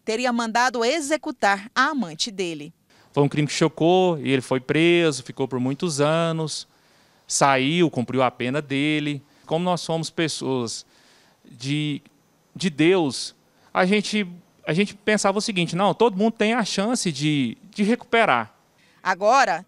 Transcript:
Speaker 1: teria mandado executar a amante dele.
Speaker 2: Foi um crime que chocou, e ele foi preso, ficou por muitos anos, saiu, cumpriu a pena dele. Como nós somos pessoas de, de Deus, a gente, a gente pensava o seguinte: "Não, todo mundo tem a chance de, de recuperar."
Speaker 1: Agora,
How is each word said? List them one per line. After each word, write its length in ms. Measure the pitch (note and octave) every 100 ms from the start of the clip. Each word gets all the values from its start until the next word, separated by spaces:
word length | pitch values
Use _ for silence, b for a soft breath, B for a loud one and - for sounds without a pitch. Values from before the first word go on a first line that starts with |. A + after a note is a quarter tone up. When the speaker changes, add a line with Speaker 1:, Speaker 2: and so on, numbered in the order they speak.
Speaker 1:
teria 280 | - A3 B3
mandado 520 | A#3 A3+ A3 B3+ A#3+
executar 840 | A#3 D#4+ C#4 D4+ D#4 B3+ G3+ G3 G#3
a 120 | - C4
amante 440 | D4 F#3 D#3 -
dele. 420 | G3 F3+ D#3+ D3+ - _ b b
Speaker 2:
Foi 140 | -
um 40 | C#3+
crime 200 | D3+ D3
que 60 |
chocou, 680 | - D#3+ - D#3+ F#3 F#3 D#3+
e 100 | B2
ele 120 | C3+
foi 180 | B2 C3
preso, 640 | B2+ D3+ E3+ E3+ E3 C3
ficou 240 | - - C3+
por 100 | B2+
muitos 420 | B2+ C#3 F3+ C#3
anos, 680 | D3 D#3+ E3 E3 D#3 - - b b b b b -
saiu, 640 | - C#3+ C3+ C3 E3+ E3
cumpriu 320 | - A#2 B2+
a 80 | B2+
pena 320 | - A#2+ C#3
dele. 580 | C#3+ C#3 D3 D3+ D3 C#3+ b b -
Como 180 | D#3+
nós 160 | F3+ F3
somos 300 | - E3 D#3
pessoas 760 | - D#3+ - C3 C3 A2+ - b b b b b b
de, 560 | - B2+ B2+ D3 D3+ C#3+ - _ _ _ _
de 160 | - F#3
Deus, 640 | C#3+ D#3 F#3+ D3+ A#2 - - b b b
a 100 | -
gente, 440 | F#3 G#3 - G#3+ F#3 F3 _ _
a 80 | -
gente 220 | D#3 G3+
pensava 440 | - - G#3+ G3 G3
o 40 |
seguinte: 320 | G#3 F#3+ E3+
"Não, 180 | E3+ G3
todo 240 | D#3+ A#3 F#3
mundo 180 | A3
tem 200 | A3 G#3+
a 100 | A#3+
chance 460 | G3+ - G#3 B3+ F#3+
de, 480 | C3+ D3+ D3 B2 - -
de 80 | -
recuperar." 720 | G3+ A#3+ - A3+ G3+ B2+ A2 _ _ b b b
Speaker 1:
Agora, 640 | - F#3 G#3 C4+ A3+ E3